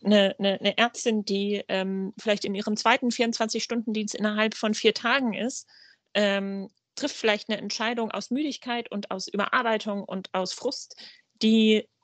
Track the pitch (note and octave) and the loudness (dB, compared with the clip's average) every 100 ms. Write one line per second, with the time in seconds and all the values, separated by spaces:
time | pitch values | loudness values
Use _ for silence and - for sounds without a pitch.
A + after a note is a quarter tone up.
0 | G3 G#3 G3 - G3 F#3+ G3+ G3 A#3+ - | 4 6 6 2 0 0 0 2 0 0
1 | A#3+ G#3+ G3+ G3 G3+ G3+ - F#3+ F#3+ F#3+ | 0 0 0 0 0 -2 -2 -2 -2 -2
2 | F#3+ - A3 G3+ G#3 G3 G#3+ G#3+ A3+ B3+ | -4 -4 -2 0 -2 -4 -4 0 2 2
3 | A#3+ A#3 A#3 A3+ A3 A3+ - A#3+ A3+ G#3+ | 2 0 0 0 -2 -2 -4 -4 -2 -2
4 | G#3 - G#3 G#3+ A3 - G#3+ G#3+ A3 - | -4 -2 -2 2 0 0 -2 2 2 2
5 | A#3 C4+ B3 F#3 A#3 - - - - _ | 2 2 0 -2 -4 -6 -14 -20 -20 _
6 | _ G#3 G#3 G3 G3 G3 F#3+ _ _ - | _ 0 2 2 -2 -6 -10 _ _ -6
7 | C#4+ - A3+ G#3 - G#3+ G3+ - A3+ A#3+ | -6 0 0 2 0 -4 -4 -4 -2 -2
8 | A3 G3 - B3+ D4+ C4 B3+ A#3+ A3+ G3+ | -4 -4 -4 -2 -2 -4 -6 -6 -6 -8
9 | - F#3+ - G3+ - C4 A#3 A3 A3 G3+ | -6 -6 -4 -2 0 2 2 0 -2 -6
10 | - F#3+ - F#3 F#3 - B3 - - - | -6 -8 -4 -4 -2 -4 -6 -6 -12 -18
11 | - - _ _ A3 A3+ G#3+ G#3+ - _ | -20 -20 _ _ 4 6 6 4 0 _